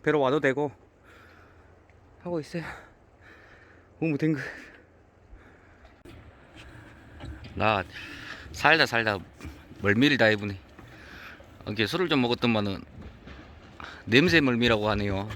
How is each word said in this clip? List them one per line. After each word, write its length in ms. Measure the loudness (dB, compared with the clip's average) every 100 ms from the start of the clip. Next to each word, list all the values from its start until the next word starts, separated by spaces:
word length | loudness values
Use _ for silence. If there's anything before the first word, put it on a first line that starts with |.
배로 200 | 0 2
와도 180 | 2 2
되고 320 | 2 0 -4 -8 -20 _ -20 -20 -20 -20 -20 -20 -20 -20 _ -20 -20 -16
하고 160 | -6 -6
있어요. 240 | -6 -8 -10 -14 -20 -20 _ _ -20 -20 -20 -20 -20 -20 -20 -6
어머, 140 | -4 0
댕그. 240 | 0 -2 -6 -14 -18 -20 -20 _ _ _ -20 -20 -20 -20 -20 -20 -20 -20 -20 -20 -20 -20 -20 -20 -20 -20 -20 -20 -20 -16 -16 -14 -14 -2
나 280 | 0 0 -2 -12 -16 -16 -16 -16 -14
살다 320 | 0 4 6 4
살다 320 | 2 0 -2 -6 -16 -16 -16 -20 -2
멀미를 360 | 2 4 4 6
다 80 | 4
해보네. 320 | 4 -2 -10 -14 -20 -20 -20 -20 -20 -20 -20 -20 -14 -8
이렇게 180 | -2 -2
술을 240 | 0 2
좀 120 | 2
먹었더만은 600 | 2 2 2 0 -2 -6 -12 -18 -18 -18 -20 -20 -20 -20 -20 -18 -18 -14 4
냄새 360 | 4 6 4
멀미라고 480 | 4 4 4 4 2
하네요. 380 | 0 0 -2 -6